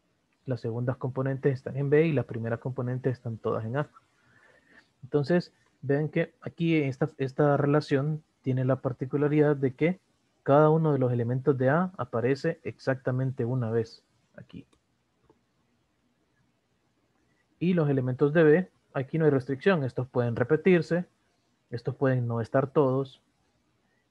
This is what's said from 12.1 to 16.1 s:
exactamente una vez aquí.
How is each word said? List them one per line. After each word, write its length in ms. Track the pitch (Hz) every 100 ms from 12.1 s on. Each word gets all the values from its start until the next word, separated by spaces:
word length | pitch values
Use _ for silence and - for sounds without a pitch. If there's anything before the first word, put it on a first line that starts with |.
| 117 123 135 123 117
exactamente 800 | - - - 131 131 127 131 127
una 260 | 117 127 113
vez 320 | 117 113 - _ _ _ -
aquí. 280 | - - - _ _ _ _ _ _ _ _ _ _ _ _ _ _